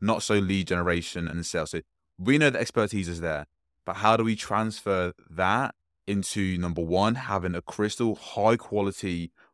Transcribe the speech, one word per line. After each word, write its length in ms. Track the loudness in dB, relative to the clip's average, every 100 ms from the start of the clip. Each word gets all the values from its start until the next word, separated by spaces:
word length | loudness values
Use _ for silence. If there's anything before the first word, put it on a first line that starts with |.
not 220 | -2 0
so 160 | 2 2
lead 280 | 4 0 0
generation 580 | 0 2 0 -2 -6 -6
and 200 | -6 -4
sales. 260 | -4 -4
So 80 | -6 -10 _ _ -4
we 200 | 2 4
know 120 | 4
the 100 | 2
expertise 480 | 0 0 0 0 -4
is 140 | -4
there, 240 | -4 -4 -6 _ _ _ -10
but 120 | 0
how 200 | 4 4
do 80 | 2
we 100 | -2
transfer 800 | -2 -2 -2 -4 -2 0 -2 -6 -10
that 440 | -2 0 2 -2 -6 _ _ -4
into, 520 | -2 -2 -2 0 0
number 240 | -2 -2
one, 340 | 0 2 2 0
having 400 | -2 -2 -2 -4
a 60 |
crystal 540 | -6 -2 -2 0 0 -2
high 420 | -6 2 4 4
quality 720 | 2 -2 0 -2 -4 -4 -6 -12 _